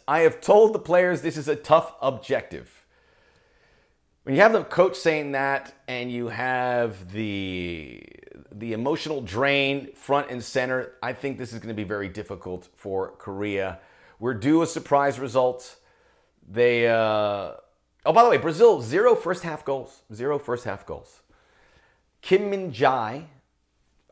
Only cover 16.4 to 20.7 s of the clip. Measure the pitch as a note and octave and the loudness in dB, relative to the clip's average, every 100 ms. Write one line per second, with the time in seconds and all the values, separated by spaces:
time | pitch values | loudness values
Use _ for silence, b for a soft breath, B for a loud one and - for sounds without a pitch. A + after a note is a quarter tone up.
16.4 | - G#2 A#2+ A#2+ A#2 A2+ A2 G#2+ G#2 G2+ | -8 2 4 4 4 4 2 2 0 -2
17.4 | F2 - - _ _ _ C#3+ F3 A#3+ D#3 | -8 -12 -20 _ _ _ 2 6 6 6
18.4 | D#3 D#3 A#3 E3+ A2+ D#3+ A#3+ A3+ E3 F3+ | 2 4 6 6 0 2 4 4 0 -6
19.4 | E3+ D3+ - C3+ A#2+ - - A2 C3 C#3+ | -6 -8 -6 -6 -8 -18 -18 -8 -4 -4
20.4 | C3 A#2+ A2 | -4 -6 -6